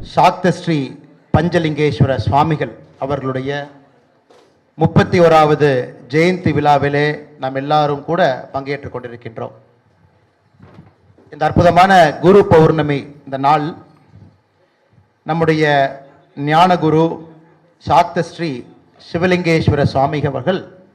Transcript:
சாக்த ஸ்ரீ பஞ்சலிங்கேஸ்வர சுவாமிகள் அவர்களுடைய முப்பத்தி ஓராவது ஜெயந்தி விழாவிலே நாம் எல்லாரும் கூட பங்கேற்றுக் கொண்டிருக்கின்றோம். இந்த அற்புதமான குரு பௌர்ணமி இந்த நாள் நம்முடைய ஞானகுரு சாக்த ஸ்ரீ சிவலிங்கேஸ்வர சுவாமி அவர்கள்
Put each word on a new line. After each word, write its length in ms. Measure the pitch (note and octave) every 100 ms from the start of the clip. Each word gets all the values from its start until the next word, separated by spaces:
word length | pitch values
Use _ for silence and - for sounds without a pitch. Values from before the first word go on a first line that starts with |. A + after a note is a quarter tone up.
| -
சாக்த 320 | - E3+ F#3 F#3 -
ஸ்ரீ 200 | - D#3 C3 - _ _ _
பஞ்சலிங்கேஸ்வர 760 | D3+ E3+ E3+ D#3+ D3 D3+ - C3+ B2
சுவாமிகள் 480 | - C#3 D#3+ D3 C3 - - _
அவர்களுடைய 460 | C3+ C#3+ C3 C3 C3 C#3+ C#3+ - _ _ _ _ _ _ _ _ _ -
முப்பத்தி 380 | D#3+ - G3 F#3
ஓராவது 440 | E3+ D#3+ D3+ D3 D3 C3 B2 - -
ஜெயந்தி 380 | D3+ F3 F#3 E3 D3
விழாவிலே 480 | D3 C#3+ C#3+ C#3+ D3 D3+ - -
நாம் 160 | C3 C3+
எல்லாரும் 420 | C#3 D3+ D3 C#3+ C3+
கூட 120 | E3 E3 B2+ -
பங்கேற்றுக் 400 | C#3 C#3 C#3+ B2
கொண்டிருக்கின்றோம். 600 | B2 B2 A#2 A#2 A#2 A#2+ - _ _ _ _ _ _ _ _ _ _ - - - _ _ _ _
இந்த 100 | D3 D#3
அற்புதமான 440 | D3+ F3 E3+ F#3+ F#3+ D#3 -
குரு 160 | E3 G3+ G3
பௌர்ணமி 480 | E3 D#3 D#3 D3 C#3 G#2+ - -
இந்த 120 | C3 C#3+
நாள் 200 | D3+ D3 - - _ _ - - _ _ _ _ _ _ _ _ _ -
நம்முடைய 400 | D#3+ D#3+ D#3 D3+ C#3+ C3+ - - _ _ - C#3+
ஞானகுரு 580 | D#3+ F#3 F3 D#3 D#3 E3 - - - _ _ _ _ -
சாக்த 360 | D#3 F3 - D#3+
ஸ்ரீ 180 | - E3 B2 - - _ _ -
சிவலிங்கேஸ்வர 800 | E3+ F#3 F3+ F3 D#3+ - C#3+ C#3
சுவாமி 280 | C3+ C#3 D3+ D3
அவர்கள் 280 | C3 C3+ F#3 - - _